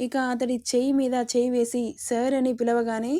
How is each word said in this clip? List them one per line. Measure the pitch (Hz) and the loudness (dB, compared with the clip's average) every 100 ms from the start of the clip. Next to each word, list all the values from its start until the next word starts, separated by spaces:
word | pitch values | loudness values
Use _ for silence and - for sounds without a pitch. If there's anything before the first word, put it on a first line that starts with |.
ఇక | 247 269 254 | -4 -2 -2
అతడి | 240 247 247 - | -2 -2 -2 0
చేయి | 247 262 | 0 2
మీద | 277 262 247 | 2 2 0
చేయి | 240 247 247 | 0 0 2
వేసి | 247 233 247 226 - | 2 0 0 -4 -6
"సార్" | - 233 254 | -4 -2 0
అని | 269 254 | 2 0
పిలవగానే | 240 233 233 233 220 233 | 0 0 0 0 -2 -2